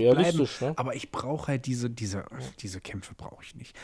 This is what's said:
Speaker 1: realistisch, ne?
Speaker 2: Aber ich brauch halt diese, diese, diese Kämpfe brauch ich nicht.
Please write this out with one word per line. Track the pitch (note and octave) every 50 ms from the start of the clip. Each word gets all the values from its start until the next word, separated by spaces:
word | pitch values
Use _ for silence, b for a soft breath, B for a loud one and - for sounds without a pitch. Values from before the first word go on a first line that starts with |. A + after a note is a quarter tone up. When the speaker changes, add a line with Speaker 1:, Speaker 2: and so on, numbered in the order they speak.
| A2+ A#2+ B2+
Speaker 1:
realistisch, | C#3+ F3+ E3+ E3+ D#3+ C#3+ A#2+ - -
ne? | - C3 D#3 -
Speaker 2:
Aber | B2+ C3 A#2+
ich | A#2+ - -
brauch | - - - B2 D3 D3+ - -
halt | C#3+ C3 B2+
diese, | C3+ B2+ A#2+ A#2+ B2
diese, | A#2 A#2+ A2+ G2+ G2 G2 - - - - B2 C3 - -
diese | - G2+ F2+ F#2
Kämpfe | - - - G2 F#2 - -
brauch | - - - - - -
ich | - -
nicht. | - A#2+ - B B